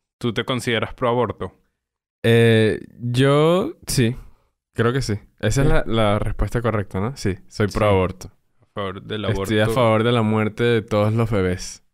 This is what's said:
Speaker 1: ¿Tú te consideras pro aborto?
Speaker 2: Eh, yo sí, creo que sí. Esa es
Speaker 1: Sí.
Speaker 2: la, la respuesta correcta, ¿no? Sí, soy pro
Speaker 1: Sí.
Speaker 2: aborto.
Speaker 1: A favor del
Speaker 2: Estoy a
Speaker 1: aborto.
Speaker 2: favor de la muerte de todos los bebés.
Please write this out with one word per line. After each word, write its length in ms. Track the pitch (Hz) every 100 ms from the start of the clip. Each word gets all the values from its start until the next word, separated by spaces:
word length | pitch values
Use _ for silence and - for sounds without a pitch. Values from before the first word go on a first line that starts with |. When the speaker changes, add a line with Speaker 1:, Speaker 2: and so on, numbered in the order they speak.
| _ _
Speaker 1:
¿Tú 160 | 120
te 120 | 110 117
consideras 480 | 127 123 113 110
pro 160 | - 123
aborto? 440 | 120 113 - 95 - _ _ _ _ _ _
Speaker 2:
Eh, 580 | 117 117 117 113 110 76 - -
yo 720 | 120 120 139 143 160 175 269 - -
sí, 280 | - 117 131 - - _ _ _
creo 180 | - 117
que 80 | 131
sí. 120 | 117 101 - _
Esa 220 | 107 120
es 60 | 147
Speaker 1:
Sí. 60 |
Speaker 2:
la, 100 | 160 -
la 340 | 113 107 104
respuesta 420 | 107 - 104 123
correcta, 380 | 117 107 95 92
¿no? 160 | 107 135
Sí, 220 | 107 92 -
soy 200 | - 107
pro 200 | 110 107
Speaker 1:
Sí. 60 |
Speaker 2:
aborto. 380 | 95 90 92 - - _ _
Speaker 1:
A 40 | _
favor 280 | - 98 95
del 220 | 110 110 104
Speaker 2:
Estoy 340 | 98 98 107
a 40 |
Speaker 1:
aborto. 100 | 107 113
Speaker 2:
favor 280 | 117 110
de 80 | 117
la 100 | 120
muerte 420 | 110 107 107 -
de 180 | 120 117
todos 320 | 107 104 107
los 180 | 110 113
bebés. 520 | 107 92 92 - - _